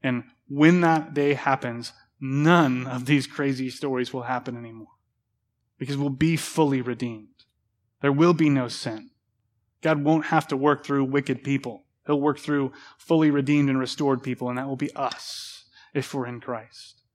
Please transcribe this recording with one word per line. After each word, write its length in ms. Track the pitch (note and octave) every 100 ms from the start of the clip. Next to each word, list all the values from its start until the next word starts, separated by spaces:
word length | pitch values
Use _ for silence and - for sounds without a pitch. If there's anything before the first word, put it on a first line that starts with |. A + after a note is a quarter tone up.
And 220 | C3+ B2 - _ _
when 320 | C#3 D#3 F3+
that 300 | E3+ D#3+ D3+
day 220 | C#3+ C#3+
happens, 580 | C#3 - C3+ B2+ A#2 A#2+ - _ _
none 680 | C3+ C#3 D3+ F3 D3 B2+ B2+
of 180 | B2+
these 220 | B2 D3 C3
crazy 420 | - C#3 C3 C3
stories 440 | B2 C#3+ B2+ B2
will 100 | C3+
happen 340 | A#2+ B2+ B2+ A#2+
anymore, 380 | A#2 A2+ G#2+ _ _ _ _ _ _ _ _ _
because 220 | C3+ C#3
we'll 100 | C#3+
be 280 | C3+ D#3+ D#3+
fully 440 | - - D3 C3+
redeemed. 480 | B2 A2+ A#2+ A2 G#2+ _ _ _ _ _ _ _
There 100 | C#3+
will 220 | C#3 E3+
be 160 | E3 D#3
no 180 | C#3 A#2+
sin. 420 | - B2+ A2 - _ _ _ _ _ _ _
God 240 | D#3+ D#3
won't 220 | C#3+ D#3+ D3+
have 200 | D#3 -
to 80 | C#3
work 280 | C#3+ C#3+
through 220 | - C#3 C3
wicked 360 | C#3 C3+ C3
people. 440 | C3+ C#3 B2+ G#2+ _ _ -
He'll 140 | D3
work 180 | D3 C#3
through 340 | - D3 C3+ - - _
fully 320 | - E3 D#3
redeemed 400 | C#3+ C3+ D3 C#3+
and 80 | C3+
restored 440 | B2+ - C#3+ C3
people, 260 | B2+ B2 B2+
and 100 | B2
that 100 | C3+
will 80 | C3
be 180 | C#3+
us 680 | - C3+ - - - - - _ _ _
if 180 | D3 C3
we're 140 | C#3 A#2+
in 140 | A#2+
Christ. 600 | - A#2 A2 - - _ _